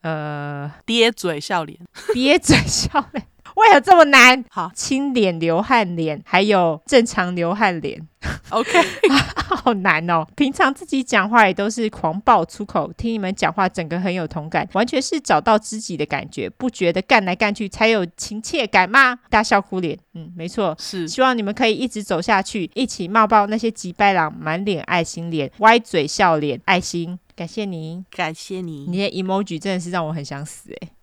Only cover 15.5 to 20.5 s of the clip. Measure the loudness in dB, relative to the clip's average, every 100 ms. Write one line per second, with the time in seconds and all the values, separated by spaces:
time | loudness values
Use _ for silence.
15.5 | 0 0 -12 -10 -6 -4 -6 -8 -8 -10
16.5 | -6 -8 0 0 0 2 2 2 -2 -2
17.5 | -2 -8 0 2 2 -2 -8 -12 -10 0
18.5 | 0 2 2 4 4 4 0 _ 0 4
19.5 | 0 0 -6 -4 -8 _ -20 -16 -12 -8